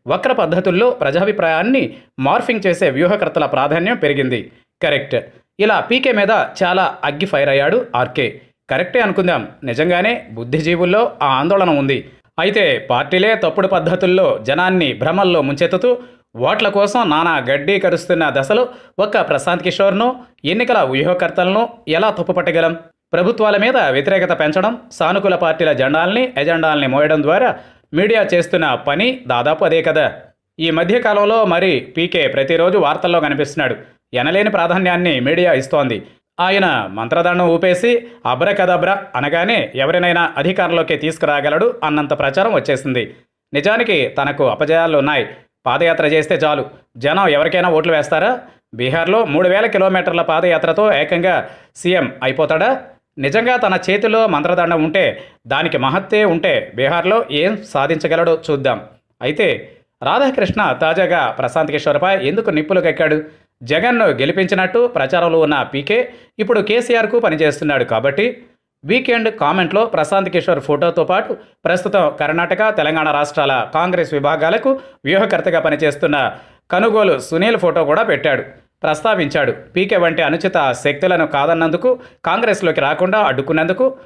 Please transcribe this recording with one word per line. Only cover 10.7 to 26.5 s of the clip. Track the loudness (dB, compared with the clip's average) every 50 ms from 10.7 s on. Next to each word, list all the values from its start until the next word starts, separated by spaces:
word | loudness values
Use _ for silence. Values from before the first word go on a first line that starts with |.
| 0 0 0 2 2 2 2 0 -2 -2 0
ఆ |
ఆందోళన | 0 0 0 2 2 2 2 2 2
ఉంది. | 2 2 0 0 -2 -4 -6 -10 -18 _ _ _ _ -4
అయితే | -2 0 2 2 2 2 2 0 -2 0
పార్టీలే | 0 0 0 0 0 2 2 2 2
తప్పుడు | 2 0 0 0 0 0
పద్ధతుల్లో | 0 0 0 0 0 0 0 2 2 2 2 2 2 0 -2 -2
జనాన్ని | -2 -2 0 0 0 2 2 0 0 -2
భ్రమల్లో | -2 -2 0 0 2 2 2 2 2 0
ముంచెత్తుతూ | -2 -2 -2 0 0 0 0 0 0 0 -2 -4 -10 -20 _ _ _ -6
ఓట్ల | -2 -2 0 0 0 0 0
కోసం | 2 2 0 2 0 0 0 2
నానా | 2 2 2 2 0
గడ్డి | 0 0 0 -2 0 0 0 0 0
కరుస్తున్న | 2 0 0 0 0 -2 0 0 0 0 0
దశలో | 0 0 0 2 0 0 -2 -4 -10 -20 -10 _ -4
ఒక్క | -2 0 0 0 0 0
ప్రశాంత్ | -2 -2 0 -2 -2 -2 -2
కిషోర్ను, | -2 0 2 2 2 2 2 0 0 -2 -4 -10 -20 _ _ -4
ఎన్నికల | -2 -2 0 0 2 2 2 2
వ్యూహకర్తలను | 2 0 0 0 0 0 0 -2 -2 0 0 0 0 0 0 -2 -2 -6 -10 _ -4
ఎలా | -2 0 0 0
తప్పుపట్టగలం? | -2 -2 -4 -2 -2 -2 -2 0 0 2 2 0 0 -4 -10 -18 _ _ _ _ -2
ప్రభుత్వాల | 0 0 0 0 0 0 2 2
మీద | 2 2 2 2
వ్యతిరేకత | 2 2 2 2 0 0 0 0 0 0 0 0 0
పెంచడం, | 0 0 0 0 0 0 -2 -4 -10 -14 -6
సానుకూల | -2 -2 0 0 0 0 0 0
పార్టీల | 2 0 0 0 0 0 0 2
జెండాల్ని, | 2 2 2 2 2 0 0 0 0 -2 -2 -2 -2
ఎజెండాల్ని | -2 0